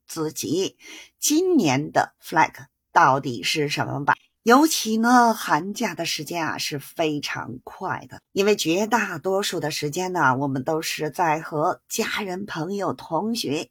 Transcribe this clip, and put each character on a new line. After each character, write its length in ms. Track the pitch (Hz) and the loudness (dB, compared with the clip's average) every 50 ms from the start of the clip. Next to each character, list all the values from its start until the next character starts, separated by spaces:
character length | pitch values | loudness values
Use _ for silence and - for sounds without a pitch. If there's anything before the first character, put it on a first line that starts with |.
| _ | _
自 260 | - - - 156 156 156 | -12 -8 -6 -6 -4 -6
己 460 | - - 101 143 185 190 - - _ - - - - - - _ _ | -6 -4 -2 -2 0 -2 -2 -6 _ -20 -20 -20 -20 -20 -20 _ _
今 380 | - - 294 311 381 370 359 | 0 2 2 4 4 4 4
年 340 | 277 185 147 127 139 151 160 | 4 4 4 2 2 0 0
的 240 | - 131 - - - _ - | 0 0 0 0 -2 _ -12
flag 300 | - 185 160 156 - - - 131 - _ _ _ _ - | -2 2 2 2 2 0 -6 -20 -20 _ _ _ _ 2
到 260 | 185 165 143 131 139 | 4 6 6 4 2
底 240 | 139 143 120 98 - | 0 -4 -6 -4 -4
是 260 | - - 160 147 147 | -4 -2 -2 -2 -2
什 180 | 147 147 117 | -2 -2 -4
么 180 | 123 131 139 143 | -2 -4 -2 2
吧。 100 | - - - _ _ _ _ - | 2 2 0 _ _ _ _ 4
尤 240 | 220 240 277 311 | 6 6 8 6
其 300 | 311 - - - 220 220 | 4 2 0 -2 -2 0
呢， 380 | 220 226 240 254 247 240 233 226 | 2 4 6 6 8 8 6 4
寒 400 | 226 - 202 170 147 175 196 208 | 2 0 0 0 0 0 -2 -6
假 200 | - 240 - 165 | -4 -4 -4 -4
的 120 | 160 165 | -4 -4
时 180 | 151 - - 147 | -4 -6 -6 -6
间 220 | - 170 175 160 | -6 -6 -4 -4
啊， 100 | 143 87 | -4 -4
是 220 | - - - 151 143 | -6 -6 -6 -6 -8
非 420 | - - - - 165 156 151 147 | -8 -8 -4 -2 0 0 0 -2
常 380 | - - - - 73 - - - - | -4 -6 -6 -6 -8 -8 -10 -12 -14
快 440 | - - - 196 175 123 - - - | -16 -12 -8 -6 -6 -6 -6 -8 -12
的， 140 | - - _ _ - | -18 -20 _ _ -2
因 140 | 196 196 | 2 2
为 100 | 208 208 | 4 2
绝 300 | 208 - 160 165 190 220 | 2 2 0 0 0 0
大 320 | 208 247 226 208 196 180 156 | 0 0 0 0 -2 -6 -6
多 240 | - 190 190 196 202 | -2 0 0 0 0
数 180 | - - 165 | -2 -2 -4
的 100 | 143 151 | -4 -4
时 200 | 151 - 147 147 | -4 -4 -4 -4
间 240 | 147 180 185 185 180 | -4 -4 -4 -2 0
呢， 200 | 175 147 131 127 | 2 4 4 4
我 140 | 131 143 139 | 2 0 -2
们 160 | 131 127 127 | -2 -2 -2
都 160 | 165 160 156 | -2 -2 -2
是 300 | 160 - - - 156 147 | -2 -4 -6 -4 -6 -4
在 320 | 147 - 180 160 151 160 156 | -2 0 0 2 0 0 -2
和 400 | - 165 151 156 180 - - _ - | -4 -2 0 0 0 -2 -4 _ -6
家 320 | - - 214 - - - 214 | -4 -4 -4 -2 -4 -6 -6
人、 240 | 190 180 185 202 | -6 -6 -8 -8
朋 280 | 208 - 165 151 180 202 | -8 -6 -6 -4 -4 -4
友、 200 | 202 190 156 104 | -2 -2 -4 -4
同 400 | - - - 165 156 196 220 233 | -6 -6 -4 -2 -2 -2 -2 -2
学 340 | 226 - - 139 160 - - | -2 -2 -2 -2 -4 -4 -6